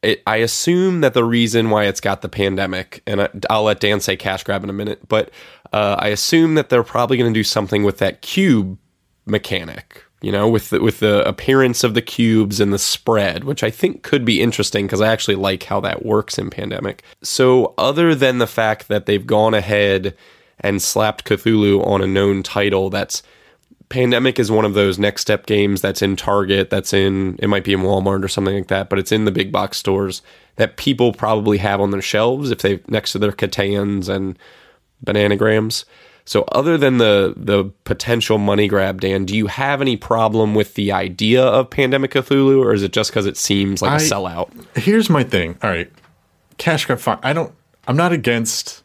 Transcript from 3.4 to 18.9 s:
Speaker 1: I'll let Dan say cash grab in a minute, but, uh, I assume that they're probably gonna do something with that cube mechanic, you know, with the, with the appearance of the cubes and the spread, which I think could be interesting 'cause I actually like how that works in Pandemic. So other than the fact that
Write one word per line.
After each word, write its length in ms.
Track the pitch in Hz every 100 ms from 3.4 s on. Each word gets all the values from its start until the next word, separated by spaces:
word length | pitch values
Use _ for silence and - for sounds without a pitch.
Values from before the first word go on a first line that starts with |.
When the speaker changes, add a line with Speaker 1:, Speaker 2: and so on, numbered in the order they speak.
| -
Speaker 1:
I'll 120 | 110
let 160 | 107 101
Dan 200 | 104 104
say 160 | - 95
cash 280 | 101 95
grab 200 | - 101
in 80 | 98
a 20 |
minute, 340 | 98 104 107 -
but, 220 | 110 - - - - -
uh, 240 | 104 104 98
I 80 | 107
assume 480 | 104 - 165 165 156
that 140 | 139
they're 120 | 123
probably 340 | 113 120 120 127
gonna 140 | 120
do 120 | 110
something 400 | 110 - 98 104
with 160 | 104 95
that 220 | 95 -
cube 580 | - - 190 117 95 92 _ _ _ _ -
mechanic, 760 | 104 - 95 82 - - - _ _
you 100 | 104
know, 180 | 101 107
with 220 | 113 -
the, 100 | -
with 180 | 107 -
the 280 | 107 104 -
appearance 560 | - - 135 131 120
of 100 | 123
the 80 | 110
cubes 580 | - - 117 110 104 101
and 140 | 101
the 60 | 101
spread, 640 | - - - 113 98 82
which 200 | 135 151
I 60 | 107
think 320 | - 180 -
could 240 | - 139 120
be 160 | 98
interesting 460 | 117 - 104 104 101
'cause 140 | 95
I 80 | 107
actually 240 | 110 - 98
like 280 | 98 95
how 160 | - 101
that 220 | 101 -
works 360 | 110 107 - -
in 100 | 101
Pandemic. 540 | - 101 - 101 - _ -
So 540 | - - 127 127 110 -
other 380 | 113 143 170 151
than 240 | 131 123
the 80 | 113
fact 400 | - 110 107
that 180 | -